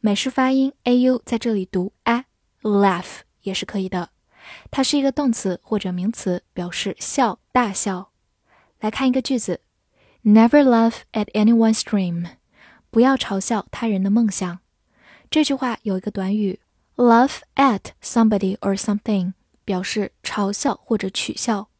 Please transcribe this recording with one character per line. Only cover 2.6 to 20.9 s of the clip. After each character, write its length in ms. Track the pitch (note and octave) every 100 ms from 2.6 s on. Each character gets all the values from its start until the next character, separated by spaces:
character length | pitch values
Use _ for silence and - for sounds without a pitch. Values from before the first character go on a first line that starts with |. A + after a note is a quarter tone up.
，laugh 600 | A3 G3+ G3+ F3 - - - _
也 100 | -
是 140 | F#3 -
可 140 | G3+
以 80 | F#3+
的。 220 | F#3 F3 _ _ _ - - -
它 100 | -
是 160 | C4 C#4+
一 60 |
个 80 | C4+
动 220 | C4 C#4+
词 260 | A3+ F#3+ F3+
或 160 | _ G#3+
者 160 | F#3+
名 200 | F3+ F#3
词， 320 | A#3 - F3+ _
表 180 | - F3
示 260 | - G3+ -
笑、 400 | - - A#3+ - _
大 220 | B3+ A#3
笑。 400 | F#3+ G#3+ F#3 F#3+ _ _ _ _ _ _ _
来 140 | G#3+
看 160 | - C4
一 40 |
个 80 | B3
句 160 | B3 B3+
子 240 | - F3 _ _ _ _ _ _
，Never 400 | A3 G#3+ A#3 D4
laugh 380 | C4+ A#3 A3+ - -
at 140 | - G#3
anyone's 480 | - G#3+ A#3 A3+ A3
dream， 480 | - G3+ F3+ E3+ E3+ - _ _ - _ _
不 80 | A3+
要 160 | B3+ C4+
嘲 240 | - G3
笑 260 | - A3 -
他 160 | - A3+
人 160 | G3
的 40 | F#3+
梦 220 | G#3+ A3+
想。 300 | - F#3+ F3 _ _ _ _ _ - _
这 140 | D4+
句 100 | D4+
话 260 | C4+ B3+ A3+
有 140 | G#3+ F#3+
一 40 |
个 120 | G#3
短 220 | G3+ F#3+
语 260 | G#3+ G3+ F3+ _ _ _
，laugh 460 | - A#3+ A#3 C4 - - -
at 300 | C#4 G3+ - _
somebody 560 | - A#3+ A3 G#3 F#3+ G3
or 200 | G3 G3
something， 540 | - G#3 - G3+ F3+ - _ _
表 180 | - F#3
示 300 | F#3+ G#3+ G3+ _
嘲 300 | - - G3+
笑 280 | G3+ C#4 G#3
或 120 | _